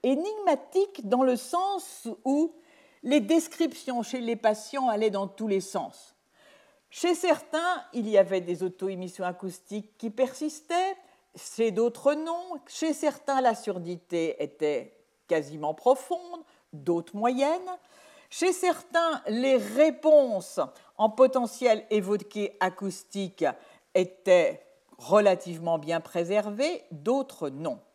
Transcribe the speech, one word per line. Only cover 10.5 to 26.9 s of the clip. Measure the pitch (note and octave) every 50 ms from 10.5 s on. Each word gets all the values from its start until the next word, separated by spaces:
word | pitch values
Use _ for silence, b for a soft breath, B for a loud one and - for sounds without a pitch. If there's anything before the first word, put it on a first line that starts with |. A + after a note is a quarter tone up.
| D4+ - _ _ E4+ F4 F#4 F#4+ F#4 - b b b b b b _
chez | D#3+ - - - - A3+ A3+
d'autres | F#3+ F#3+ A#3 A#3 A#3 - - C#4 D4
non. | D4+ D#4+ E4 E4 F4 F4+ F#4 F4 C#4 _
Chez | - - - D#4+ D#4+ D4
certains, | - - D4+ - - - - C#4 C4
la | B3+ B3 A3
surdité | G#3+ - A3 F#3 F3+ E3+ E3+ F3+ E3+ _ _ - E3+ E3 E3 - - D3
était | D3+ - _ D#3 D3 D3 B2 A2 G#2+ _ _ _ _ _ _ _
quasiment | _ E3+ D#3+ D3 C#3 D3+ D#3 D3+ D3 D#3
profonde, | - - B3 C4+ C4 - - F4 F4 F4+ F4 F4 E4+ D#4+ b b b b b -
d'autres | D3+ C#3 F3 E3+ E3+ E3+ - -
moyennes. | G3+ A3 A#3+ B3+ B3+ C4+ C#4+ D#4+ F#4 F#4 F#4 F4+ F4+ B B B B B B B B B B
Chez | - - E4 F#4
certains, | F4+ F#4 - F4+ F4 B3 - - - E4 E4+ E4 D#4 - -
les | - G#3+ A#3 B3+ C4+ C4
réponses | B3 G3+ G3+ G#3+ B3+ D4+ D#4+ - - - D#4 D#4 D4 C#4 B3 A3 F#3+ E3 - - - D3 B2+ B B B B B
en | - G#3+ A3
potentiel | G#3+ - C4 C4 C4 C4 B3 A3+ - - B3+ A#3+ A3 A3 - -
évoqué | G#3+ G#3+ F#3 F#3+ G#3 G3+ G3+ - - G#3 G3+ - - -
acoustique | F#3 F#3 F3+ - G3+ G3 F3+ - - _ - G3+ G3 F3+ - - A#3+ - - B B B B B B B _
étaient | F#3 - - - - _ G3 F3+ F3 D#3+ - - - - _ _ _ _ _ -
relativement | - - - F3 G#3+ G#3+ G3+ F#3 F3+ - F3 E3+ D#3+ E3 E3 E3
bien | D#3+ D3 D3+ E3 E3
préservées, | E3 - - F3 E3+ E3+ G3 G#3+ G#3 G#3+ G#3 G#3 C4+ D#4 F4+ - - _